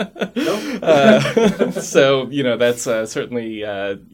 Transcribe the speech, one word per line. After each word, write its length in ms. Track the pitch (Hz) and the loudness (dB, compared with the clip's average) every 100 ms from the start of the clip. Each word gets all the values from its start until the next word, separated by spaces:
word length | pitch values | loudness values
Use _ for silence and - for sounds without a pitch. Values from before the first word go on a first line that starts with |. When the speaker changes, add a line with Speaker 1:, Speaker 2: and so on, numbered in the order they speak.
| 233 - 185 - | -10 -8 -8 -4
Speaker 1:
Nope. 440 | 320 392 302 240 | -4 -4 -6 -4
Speaker 2:
<laughs> 40 | |
uh, 880 | 170 151 139 131 139 - 226 - - | 2 4 6 6 4 2 2 2 -2
<laughs> 100 | - | -4
so, 480 | - - 135 135 120 | -2 4 4 4 -2
you 140 | 143 | -2
know, 140 | 127 113 | -2 2
that's, 280 | 120 120 - | 0 0 -2
uh, 220 | 113 110 | -2 -2
certainly, 560 | 143 107 120 113 110 | -6 -6 -6 -8 -8
uh, 320 | 104 101 101 98 - | -8 -6 -6 -8 -12